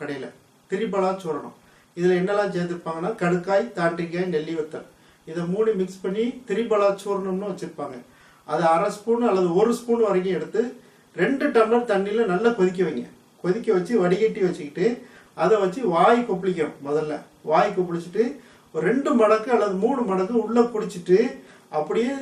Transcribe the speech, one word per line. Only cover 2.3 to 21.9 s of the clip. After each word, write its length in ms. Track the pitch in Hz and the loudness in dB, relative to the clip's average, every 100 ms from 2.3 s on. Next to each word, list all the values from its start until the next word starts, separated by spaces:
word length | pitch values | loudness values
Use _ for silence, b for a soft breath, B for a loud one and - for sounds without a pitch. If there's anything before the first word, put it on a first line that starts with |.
| 208 202 | 0 0
சேர்த்துருப்பாங்கன்னா, 640 | 175 175 170 - 165 190 233 | -2 -4 -6 -8 -6 -6 -2
கடுக்காய், 560 | 175 175 196 196 240 180 | 0 0 2 0 0 -2
தாண்டிக்காய், 500 | 165 170 165 175 185 | -2 -2 -4 -4 -2
நெல்லி 280 | 151 160 | -2 -2
வத்தல், 300 | 160 151 135 - b b b - | -4 -6 -10 -16 b b b -12
இதை 180 | 165 | -8
மூணு 280 | 175 196 220 | -4 0 0
மிக்ஸ் 280 | 196 185 - | 0 -4 -6
பண்ணி 400 | 190 202 240 - - | -6 -2 -2 -4 -6
திரிபலா 500 | 196 226 208 202 196 | -4 0 2 2 0
சூர்ணம்னு 460 | 208 190 190 185 208 | -4 -4 -4 -4 -4
வச்சிருப்பாங்க. 480 | 180 - - 139 123 - b b b | -8 -10 -10 -12 -12 -18 b b b
அதை 220 | - 156 165 | -6 0 2
அரை 240 | 160 202 | 4 2
ஸ்பூன் 380 | - 226 233 240 | -4 -2 0 2
அல்லது 260 | 185 180 | 2 2
ஒரு 200 | 175 233 | 4 4
ஸ்பூன் 260 | 233 - 233 | 2 0 0
வரைக்கும் 340 | 214 185 185 | 2 2 0
எடுத்து 420 | 165 - 208 247 - b b b 156 | -2 -2 -2 -2 -6 b b b -2
ரெண்டு 320 | 208 269 294 | 0 2 2
டம்ளர் 380 | 233 220 233 233 | 4 4 4 2
தண்ணியில 380 | 196 196 220 | 0 0 0
நல்லா 260 | 214 180 233 | 0 2 0
கொதிக்க 320 | 233 185 180 | 2 0 2
வைங்க. 240 | 170 120 123 - _ _ | -2 -2 -8 -16 _ _
கொதிக்க 300 | 175 214 226 | -4 -2 0
வச்சு 260 | 185 175 226 | 0 2 0
வடிகட்டி 420 | 175 208 214 202 | 2 2 0 0
வச்சுக்கிட்டு, 640 | 180 - 143 - 214 247 B B B | -2 -2 -8 -2 0 0 B B B
அதை 240 | - 170 214 | -2 2 4
வச்சு 300 | 185 262 226 | 2 0 0
வாய் 380 | 170 202 240 233 | 4 6 6 2
கொப்பளிக்கணும். 580 | 180 185 165 147 - 139 | -2 -2 -2 -4 -4 -4
முதல்ல 320 | 151 151 147 - _ | -2 -2 -6 -10 _
வாய் 320 | - 160 208 185 | 0 2 4 0
கொப்பளிச்சுட்டு 600 | 170 170 - 202 262 - B B B | -2 -4 -4 -2 0 -2 B B B
ஒரு 140 | 160 - | -4 0
ரெண்டு 300 | 262 294 240 | 0 2 4
மடக்கு 300 | 214 214 254 | 4 4 2
அல்லது 280 | 226 208 | 0 2
மூணு 280 | 190 226 269 | 0 0 0
மடக்கு 300 | 196 185 185 | 0 0 0
உள்ள 280 | 240 208 240 | 0 2 2
குடிச்சிட்டு 800 | 240 214 180 180 170 190 254 - B B B | 2 0 -6 -8 2 4 4 -4 B B B
அப்படியே 420 | 151 151 | -6 -2